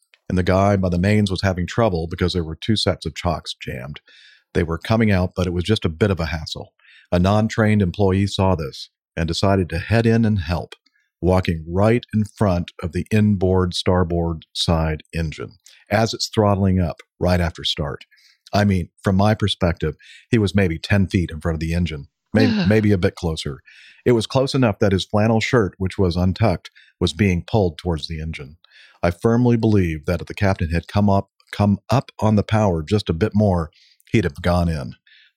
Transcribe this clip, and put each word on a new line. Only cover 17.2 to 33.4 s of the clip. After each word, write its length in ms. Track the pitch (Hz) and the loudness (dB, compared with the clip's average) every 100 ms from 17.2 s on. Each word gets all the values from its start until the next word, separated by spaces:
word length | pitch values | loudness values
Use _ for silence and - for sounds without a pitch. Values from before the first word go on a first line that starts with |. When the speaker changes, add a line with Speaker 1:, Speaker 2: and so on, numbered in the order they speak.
| 90 90 | 0 0
Speaker 1:
after 240 | 82 - | 0 -4
start. 400 | 73 - 71 - - _ _ _ _ | -6 -6 -6 -10 -16 _ _ _ _
I 120 | 104 104 | 0 2
mean, 240 | 92 80 _ | 0 -2 _
from 140 | 104 95 | 0 2
my 180 | 104 | 2
perspective, 600 | 107 98 - 87 - 78 - - - _ | 2 0 0 -2 -2 -6 -8 -16 -20 _
he 60 | 117 | 0
was 180 | 98 | 2
maybe 240 | 101 92 82 | 2 0 -2
ten 280 | - 101 90 | 0 0 2
feet 240 | 98 82 | 0 -2
in 100 | 78 | -4
front 140 | 85 | -4
of 60 | 80 | -4
the 120 | 82 | -2
engine, 360 | 87 85 73 71 _ _ | -2 -2 -6 -14 _ _
may-, 120 | 110 - | 2 2
Speaker 2:
Ugh. 220 | 214 90 | 2 2
Speaker 1:
maybe 240 | 110 104 | 2 4
a 60 | 95 | 2
bit 160 | 92 | 0
closer. 460 | - 82 80 76 65 - - - _ | -2 -6 -6 -8 -12 -16 -20 -20 _
It 80 | 123 | 0
was 140 | 113 - | 0 2
close 280 | 131 135 | 0 0
enough 240 | 135 117 - | 0 0 2
that 120 | 104 | 2
his 140 | 92 - | 2 0
flannel 340 | 104 113 113 | 0 2 2
shirt, 340 | - 123 90 - | 2 0 0 -4
which 180 | 92 - | -6 -2
was 200 | 92 87 | 0 2
untucked, 540 | 92 - 95 82 - _ _ - | 0 2 0 0 -6 _ _ -4
was 140 | 87 | -2
being 300 | 80 101 87 - | 2 0 0 0
pulled 320 | 113 92 76 | 0 0 -2
towards 300 | 90 80 - | -6 -6 -6
the 120 | 78 | -10
engine. 380 | 80 78 69 78 _ _ - _ | -8 -10 -14 -20 _ _ -20 _
I 80 | 87 | -4
firmly 460 | - 117 117 123 117 | 0 2 2 4 2
believe 500 | 113 104 87 78 76 | 4 2 2 -2 -4
that 140 | 85 | -4
if 60 | 78 | -6
the 80 | |
captain 360 | - 98 95 82 | -2 0 0 -2
had 180 | 82 - | -2 -2
come 200 | 104 101 | 0 2
up, 200 | 98 - _ _ | 2 -2 _ _
come 260 | - 101 98 - | 0 2 0 0
up 220 | 135 - - | -2 -2 -2
on 180 | 107 107 | 0 2
the 60 | |
power 400 | - 107 104 82 | 2 0 2 0
just 260 | 76 104 - | -2 -2 -2
a 60 | |
bit 180 | 82 107 | -2 0
more, 360 | 104 | 2